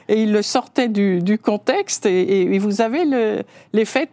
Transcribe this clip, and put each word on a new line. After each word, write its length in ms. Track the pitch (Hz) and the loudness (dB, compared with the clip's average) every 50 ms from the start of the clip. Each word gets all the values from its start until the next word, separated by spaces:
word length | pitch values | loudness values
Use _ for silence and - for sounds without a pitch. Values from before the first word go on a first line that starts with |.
| - - | -6 -2
et 140 | 214 220 220 | 0 0 2
ils 100 | 214 208 | 2 0
le 100 | 208 208 | 0 0
sortaient 460 | - - 254 240 - - - 247 233 | 0 -2 -2 -4 -2 -2 -2 -2 0
du, 320 | 214 202 202 196 185 175 175 | 0 0 0 2 0 0 0
du 160 | 190 214 214 | 0 -2 0
contexte 680 | - 220 208 208 - - 262 403 392 - - - - | 0 -2 -2 0 0 -2 -2 -2 -2 -4 -6 -4 -2
et, 160 | 208 185 185 180 | 0 0 2 2
et, 320 | - 196 190 180 180 196 | 2 2 0 2 2 0
et 40 | 196 | 0
vous 220 | 196 208 202 220 | 0 0 0 0
avez 240 | 226 226 247 330 359 | -2 -2 0 0 0
le, 380 | 294 269 247 226 214 208 - - - - - - _ - | 0 0 0 0 -2 -2 -4 -8 -10 -14 -20 -12 _ 0
l'effet 320 | 214 220 - - 262 320 | 0 0 0 0 -4 -4
de 40 | - | -4